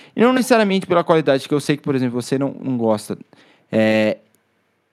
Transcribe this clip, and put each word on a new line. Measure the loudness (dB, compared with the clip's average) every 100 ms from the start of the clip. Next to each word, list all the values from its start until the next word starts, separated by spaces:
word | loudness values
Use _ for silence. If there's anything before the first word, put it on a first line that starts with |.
| -14 0
E |
não | 2
necessariamente | 2 2 2 2 0 0
pela | 0
qualidade, | 2 2 2 0 0
que |
eu | -4
sei | -2 -4
que, |
por | -2
exemplo, | -2 -2 -4
você | -4 -4
não, | -4 -6
não | -6 -2
gosta. | 0 -2 -4 -12 -12 _ _ _ _
É, | 0 2 2 0 -2 _ _ _ _ _ _ _